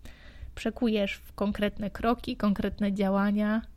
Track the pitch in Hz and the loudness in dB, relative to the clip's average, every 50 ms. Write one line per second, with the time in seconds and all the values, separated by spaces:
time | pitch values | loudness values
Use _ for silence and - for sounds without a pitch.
0 | - - - - - - - - - - - - - 240 - - 247 226 214 208 | -18 -18 -18 -16 -18 -18 -16 -14 -14 -12 -10 -4 -4 -4 -2 2 2 2 4 4
1 | 202 202 - - - - - - 202 208 208 - 208 208 - - 214 190 - - | 2 0 -2 -6 -10 -12 -4 -2 0 0 0 2 0 0 0 -2 -6 -6 -4 0
2 | - 233 240 240 - - 254 - - 208 196 - - 202 - - 208 208 196 202 | 2 2 2 2 0 -8 -4 0 2 2 2 2 0 -2 0 0 0 0 2 2
3 | 196 190 196 196 196 208 202 208 208 208 214 226 - - - | 2 2 4 4 4 2 2 2 2 2 2 0 -2 -4 -16